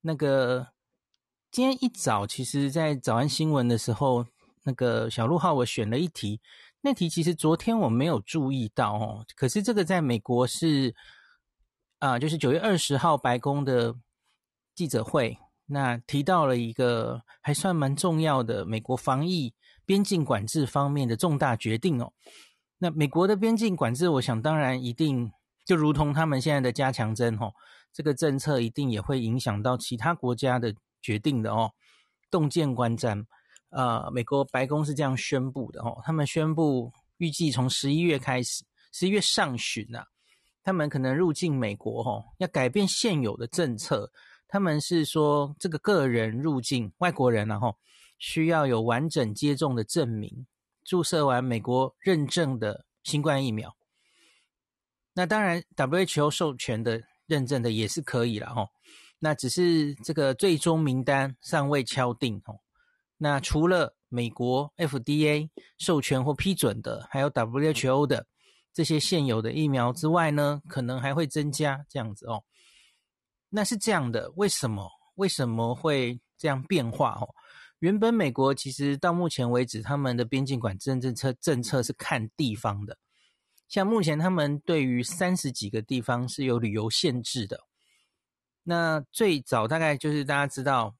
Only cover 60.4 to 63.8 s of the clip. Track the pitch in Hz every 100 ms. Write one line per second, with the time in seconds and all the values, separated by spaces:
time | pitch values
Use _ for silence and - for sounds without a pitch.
60.4 | 202 160 - 160 151 127 127 139 135 131
61.4 | - 165 139 143 120 - 123 117 131 101
62.4 | - 107 _ _ _ _ _ _ 151 143
63.4 | - 151 165 180